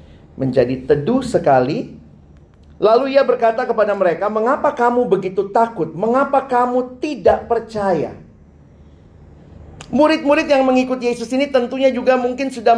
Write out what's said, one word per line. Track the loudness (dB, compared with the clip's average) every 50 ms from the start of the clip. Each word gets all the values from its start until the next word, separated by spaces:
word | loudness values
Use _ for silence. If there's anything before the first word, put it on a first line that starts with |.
| -20 -20 -20 -20 -20 -18 -10 -6
Menjadi | -4 -2 2 2 0 0 0 -6 0 0
teduh | 0 0 0 -2 -2 -2
sekali. | -2 -2 -2 0 2 4 2 2 2 0 -2 -6 -8 -10 -14 -20 -20 -20 -20 -20 -20 -20 -20 -20 -20 _ _ _ -20 -20 -8 -2
Lalu | 2 4 4 4 2 2 2 2
ia | 4 2
berkata | 2 2 2 0 0 0 -2 -2
kepada | 0 0 0 0 2
mereka, | 0 0 0 0 0 -2 -2 -2
"Mengapa | 0 0 0 0 0 0 -2 0
kamu | 2 0 2 2 2 2 2 0
begitu | 0 -2 -4 -4 -4 -4 -2 0
takut? | 0 0 0 -2 -6 -6 -6 -4
Mengapa | -4 -2 0 0 0 0 2 0 -2 -2 0
kamu | 0 0 0 0 0 -2 -4 -4 -8
tidak | -8 -8 -8 -6 0 2 2 2 2 0
percaya?" | -4 -4 -4 -4 -6 -8 -4 -2 -2 0 -2 -2 -6 -8 -14 -20 -20 -20 -20 -20 -20 -20 -20 -20 -20 -20 -20 -20 -20 -20 -20 -20 -20 -20 -20 -20 -20 -20 -20 -20 -20 -20 -20 -20 -20 -20 -20 -12 -4 0
Murid-murid | 2 2 4 2 0 2 2 2 2 2 2
yang | 2 2 2
mengikut | 2 2 2 0 0 -4 -4 -2
Yesus | -4 -4 -4 -6 -4 -2
ini | -2 -2 0 0
tentunya | 0 0 0 -2 0 0 2 2
juga | 2 0 2 2
mungkin | 2 0 -2 -4 -4 -6 -6
sudah | -6 -2 2 2 4